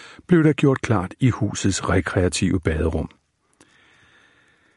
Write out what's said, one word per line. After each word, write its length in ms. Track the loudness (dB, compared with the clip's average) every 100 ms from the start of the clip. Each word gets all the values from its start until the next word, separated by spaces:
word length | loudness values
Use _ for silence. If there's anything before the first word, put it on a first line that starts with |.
| -20 -20 0
blev 160 | 4
der 100 | 4
gjort 280 | 4 2 2
klart 320 | 0 -2 -2 0
i 100 | 0
husets 600 | 0 -4 -2 -2 -2 -2
rekreative 680 | -2 0 -2 -2 0 -2 0
baderum. 500 | -2 -2 -2 -4 -8 -12 _ _ _ _ _ _ _ _ _ _ _ _ _ _ _